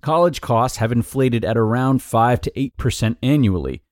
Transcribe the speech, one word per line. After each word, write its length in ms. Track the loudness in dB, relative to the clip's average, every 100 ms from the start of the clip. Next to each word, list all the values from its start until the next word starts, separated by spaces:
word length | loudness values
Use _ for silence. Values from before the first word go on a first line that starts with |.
college 400 | 0 2 2 0
costs 380 | 0 0 0 0
have 120 | 0
inflated 540 | 0 -2 0 0 0
at 120 | 0 0
around 460 | 0 2 2 0
five 380 | 0 0 2 2
to 100 | -2 -6
eight 180 | -6 -4
percent 400 | -4 -2 -4 -2
annually 640 | 0 2 2 0 -4 -8 _